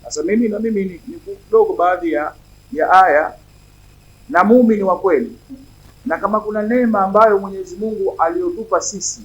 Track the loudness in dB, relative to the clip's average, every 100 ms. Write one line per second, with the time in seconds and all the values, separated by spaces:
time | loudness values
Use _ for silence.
0 | -12 -8 -2 0 0 -2 -4 -2 -4 -8
1 | -16 -18 -16 -16 0 2 2 2 0 0
2 | -2 -4 -6 -10 -20 _ _ -4 4 6
3 | 6 4 0 -8 _ -20 _ _ _ _
4 | _ _ -2 2 6 6 6 2 0 0
5 | 0 0 -2 -12 _ -20 -20 -20 -20 -14
6 | -8 -4 -2 -2 -4 -6 -2 0 0 0
7 | 0 4 4 4 -2 -12 -12 -8 -8 -4
8 | -4 -2 -2 -2 -4 -6 -4 -4 -4 -10
9 | -10 -12